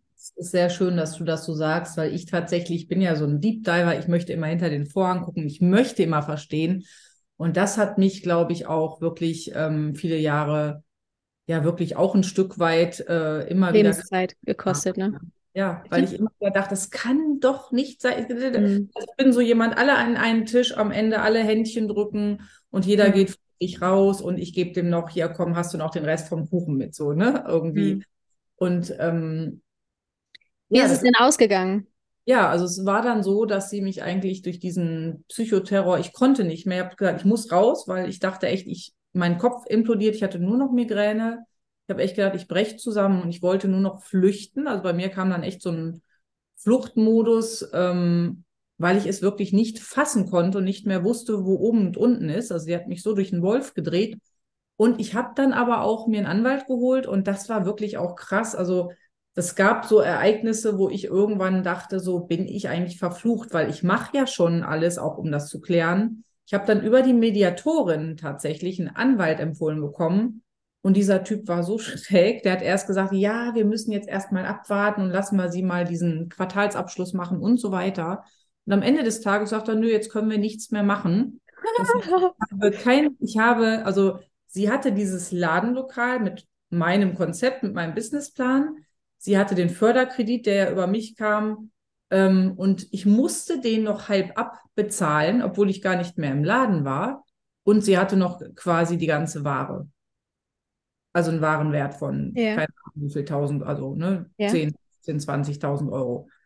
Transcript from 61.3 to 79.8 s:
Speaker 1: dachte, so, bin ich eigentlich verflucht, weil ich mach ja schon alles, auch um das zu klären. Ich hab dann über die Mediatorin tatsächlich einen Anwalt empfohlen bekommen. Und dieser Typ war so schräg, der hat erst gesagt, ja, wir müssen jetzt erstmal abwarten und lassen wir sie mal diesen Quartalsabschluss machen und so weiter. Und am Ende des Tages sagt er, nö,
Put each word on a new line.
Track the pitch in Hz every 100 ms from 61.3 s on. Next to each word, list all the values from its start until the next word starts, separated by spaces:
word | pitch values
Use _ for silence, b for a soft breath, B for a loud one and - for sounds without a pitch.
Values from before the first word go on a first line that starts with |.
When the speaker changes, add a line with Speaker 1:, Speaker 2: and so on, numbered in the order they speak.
| 202 185 185
Speaker 1:
dachte, | 185 180 - 190
so, | 180 180
bin | 175 170 190
ich | 208 -
eigentlich | 170 175 -
verflucht, | 180 175 226 220 -
weil | 170 156
ich | 147
mach | 175 220 -
ja | 285 262
schon | - 170 170
alles, | - 160 170 170
auch | - -
um | 160
das | 147 147
zu | 147
klären. | - 170 165 180 226 226 - _ _
Ich |
hab | - 196
dann | 208
über | 214 254
die | 262
Mediatorin | 240 226 202 185 175 302 320 185 156 160 156
tatsächlich | 160 139 147 151 180 190
einen | 170 -
Anwalt | 254 240 165 160
empfohlen | 156 156 156 151
bekommen. | 147 - 165 190 233 - _ _ _ _
Und | 196 196
dieser | 196 190
Typ | 185 208 -
war | 175
so | 175 220
schräg, | - - - 190 175 240
der | 190
hat | 185
erst | 170 196 -
gesagt, | 190 190
ja, | 196 202 233 240 226
wir | 208
müssen | 226 220
jetzt | 202 -
erstmal | 196 - 185 185
abwarten | 202 - 202 208 208
und | 185
lassen | 180 196 196
wir | 180
sie | 175
mal | 185 175 175
diesen | 170 175 160 170
Quartalsabschluss | - 185 196 208 - - - 180
machen | 190 175 185
und | 208 240
so | 214
weiter. | 190 185 190 165 196 b b b _ -
Und |
am | 196
Ende | 233 302
des | 226 214
Tages | 202 202 208
sagt | 214 214
er, |
nö, | 220